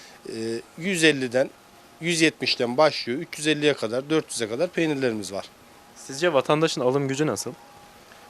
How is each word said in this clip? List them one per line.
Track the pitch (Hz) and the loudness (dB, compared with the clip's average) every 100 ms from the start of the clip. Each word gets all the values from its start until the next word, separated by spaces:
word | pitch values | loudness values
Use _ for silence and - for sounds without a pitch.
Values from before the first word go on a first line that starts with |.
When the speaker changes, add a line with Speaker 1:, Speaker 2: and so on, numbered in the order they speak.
| - - - | -20 -18 -12
Speaker 1:
e, | 113 113 113 - - | -8 -6 -6 -8 -8
yüz | 175 180 | -4 4
elliden, | 160 143 127 123 139 - - - - - | 4 4 2 0 0 -4 -20 -20 -20 -8
yüz | 160 165 | -2 4
yetmişten | 160 - 127 - 120 123 | 4 4 -2 0 0 4
başlıyor, | 156 143 - 131 | 4 2 -4 -6
üç | 170 - | -6 -4
yüz | 151 | -2
elliye | 156 147 | 0 0
kadar, | 139 113 120 143 | 0 -2 -4 -2
dört | 156 147 | -2 -2
yüze | - 110 | -6 -4
kadar | 117 175 | -2 -4
peynirlerimiz | - 165 139 131 110 95 | -2 -2 0 0 -2 -6
var. | 95 - - - - - - | -8 -10 -16 -20 -20 -20 -18
Speaker 2:
Sizce | - 135 175 | -14 -2 2
vatandaşın | 143 123 151 160 156 | 2 4 2 2 2
alım | 123 135 139 | 0 2 0
gücü | 135 151 | 0 0
nasıl? | 101 - - - - - - - - - | -2 -6 -12 -18 -20 -20 -20 -20 -20 -20